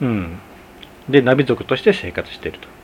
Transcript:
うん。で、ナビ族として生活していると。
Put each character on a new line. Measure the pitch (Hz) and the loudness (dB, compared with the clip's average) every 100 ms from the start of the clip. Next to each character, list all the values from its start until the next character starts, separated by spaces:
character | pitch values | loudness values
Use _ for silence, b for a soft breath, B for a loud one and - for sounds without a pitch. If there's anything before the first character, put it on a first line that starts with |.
う | 135 | -2
ん。 | 107 85 87 - - - - - - - | -2 -4 -10 -18 -20 -20 -20 -20 -18 2
で、 | 139 | 4
ナ | 123 | 6
ビ | 135 | 4
族 | 135 117 | 2 -2
と | - 131 | -2 0
し | |
て | - | 0
生 | 185 87 | 0 -4
活 | 87 - | -10 -10
し | - | -12
て | - | -12
い | |
る | - | -12
と。 | - - | -16 -20